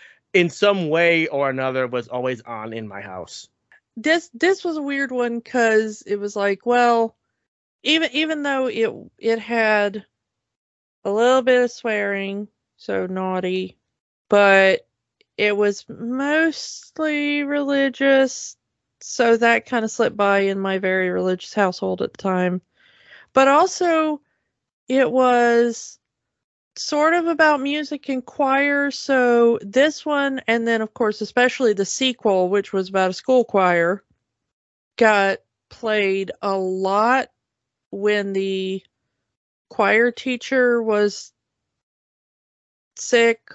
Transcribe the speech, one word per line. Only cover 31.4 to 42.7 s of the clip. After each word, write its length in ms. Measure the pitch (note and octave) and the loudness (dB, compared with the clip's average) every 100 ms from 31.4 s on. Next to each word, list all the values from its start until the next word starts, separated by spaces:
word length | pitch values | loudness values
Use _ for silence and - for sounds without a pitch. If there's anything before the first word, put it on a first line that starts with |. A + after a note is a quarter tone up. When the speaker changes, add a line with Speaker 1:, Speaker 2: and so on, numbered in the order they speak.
| B3 - B3+ | 0 2 0
Speaker 2:
the 100 | G3 | 0
sequel, 640 | G3 - C4 A#3+ A3 F#3+ F3+ | -2 -2 -2 0 0 2 2
which 240 | G3+ G3 | 0 -2
was 160 | G3 F#3 | -4 -2
about 220 | F#3+ F#3 | -2 -2
a 40 | |
school 300 | F#3 - B3+ | -2 0 2
choir, 580 | A#3 G3 F#3 F3 E3+ G3 _ _ _ _ _ _ _ _ _ - | 2 2 2 2 0 -2 _ _ _ _ _ _ _ _ _ 0
got 440 | A3+ G#3 G3 G3 _ _ _ | 2 4 2 -2 _ _ _
played 600 | - A3+ G#3+ G3+ G3 F#3 - | -10 -4 0 0 -2 -4 -8
a 140 | G3+ G3 | -6 -4
lot 760 | F#3+ F#3 F#3+ G3 A3+ C4 - _ _ _ _ _ _ | -4 -4 -2 0 2 2 -2 _ _ _ _ _ _
when 400 | G3 G#3 G#3 G3 | -6 -2 -2 -2
the 500 | G3 G3 F#3+ F#3+ F#3+ - _ _ _ _ _ _ _ _ | -4 -4 -4 -4 -8 -12 _ _ _ _ _ _ _ _
choir 440 | - G3+ G#3+ A#3+ | -2 2 4 2
teacher 720 | A#3 C4 B3 - C4+ B3 A#3+ | 0 -6 -6 -2 0 2 2
was 520 | A3 G#3 G#3 - - _ _ _ _ _ _ _ _ _ _ _ _ _ _ | 0 0 0 -2 -14 _ _ _ _ _ _ _ _ _ _ _ _ _ _